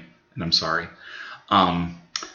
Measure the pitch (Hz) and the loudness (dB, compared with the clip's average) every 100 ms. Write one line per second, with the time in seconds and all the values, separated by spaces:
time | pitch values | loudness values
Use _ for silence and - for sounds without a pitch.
0 | - _ _ 80 82 - 82 82 85 - | -10 _ _ -8 0 0 0 -2 -4 -14
1 | - - - - - 101 90 87 85 - | -18 -16 -16 -10 2 4 6 4 -2 -6
2 | - - - | -10 -10 -10